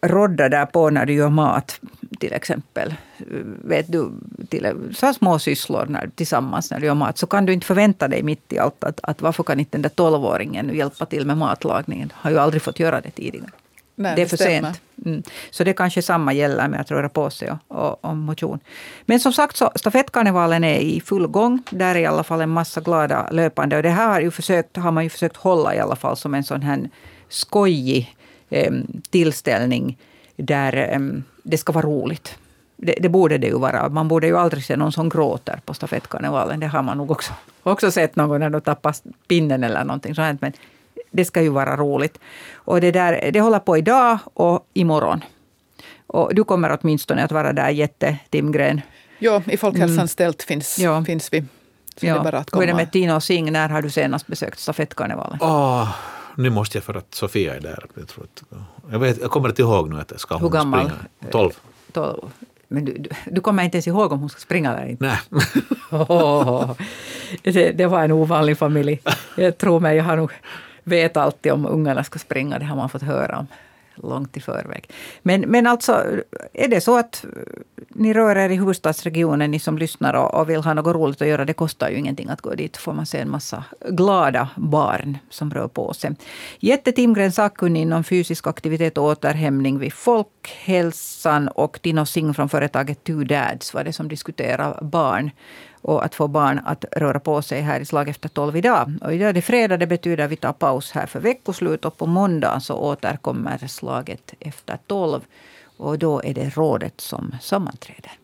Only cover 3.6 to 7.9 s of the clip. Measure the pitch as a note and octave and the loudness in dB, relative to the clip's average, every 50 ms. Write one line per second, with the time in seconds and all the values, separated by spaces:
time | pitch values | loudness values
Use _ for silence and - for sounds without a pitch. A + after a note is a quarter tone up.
3.6 | - - - D3 D#3 E3 E3+ E3+ D3 - - - G1+ - - - - - - - | -6 -2 0 0 0 0 -2 -2 -2 -2 -6 -12 -16 -16 -16 -16 -12 -6 -6 -4
4.6 | - - D#2+ - - - - - - C4+ C4+ - - F#3+ F3 D#3 - - C#3+ - | -2 -2 -4 -4 -8 -12 -6 0 0 0 2 4 4 4 4 2 2 0 -2 -2
5.6 | - - - - - - D3 - - - - - E3 - - B2+ C3 C3 - - | -4 -4 -2 -2 -2 -2 -4 -6 -6 -8 -6 -6 -6 -2 0 0 0 0 -4 -4
6.6 | E3 - - - D3 D3+ C#3+ D3 D3 - - - - F3+ - G3+ G3 F#3 F#3 F3+ | -4 -4 -6 -4 -2 0 0 2 0 -2 -2 -4 -4 0 2 2 2 2 2 0
7.6 | F3 - F#3+ F#3 G#3 G#3+ | 0 0 2 4 4 4